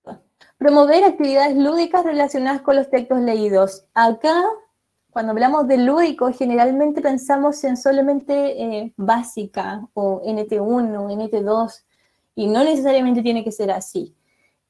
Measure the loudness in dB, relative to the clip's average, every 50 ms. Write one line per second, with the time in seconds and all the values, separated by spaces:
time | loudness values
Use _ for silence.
0 | _ -20 -20 -20 _ _ _ _ _ _ _ _ 2 4 6 6 6 6 6 6
1 | 6 4 2 2 -2 0 2 2 2 2 2 2 2 2 2 0 0 0 0 0
2 | 0 0 0 0 0 0 -2 -2 -2 -2 -4 -2 0 2 2 2 2 0 -2 -2
3 | 0 -2 -2 -2 0 0 0 0 0 2 2 2 2 2 -2 -10 -20 _ _ 2
4 | 2 2 2 0 0 0 2 2 0 0 -2 -6 -12 _ _ _ _ _ _ _
5 | _ _ _ -6 -6 -4 -2 0 0 2 2 2 2 2 2 2 4 2 4 2
6 | 2 2 0 -2 -2 -2 -2 -2 -2 0 2 2 2 2 2 2 0 0 0 -2
7 | -2 -2 -2 -2 -2 -2 0 0 0 0 -2 -2 -4 -4 -4 -2 0 0 2 2
8 | 2 2 0 -2 -2 -2 -2 -2 -2 -2 -4 -6 -6 -6 -6 -8 -8 -10 -10 -6
9 | -2 0 0 -2 -2 -6 -10 -10 -10 -8 -8 -8 -8 -8 -8 -10 -12 -12 _ -4
10 | -2 -2 -2 -4 -4 -6 -6 -6 -4 -4 -4 -2 -2 0 0 0 -2 -2 -4 -6
11 | -8 -6 -6 -8 -6 -4 -4 -4 -2 0 0 0 -2 -4 -6 -14 _ _ _ _
12 | _ _ _ _ _ _ _ -6 -4 -2 2 2 2 2 2 0 0 2 2 2
13 | 2 2 0 0 0 -2 -2 -2 -4 -6 -6 -4 -4 -4 -4 -4 -6 -8 -8 -8
14 | -8 -8 _ _ _ _ _ _ _ _ _ _ _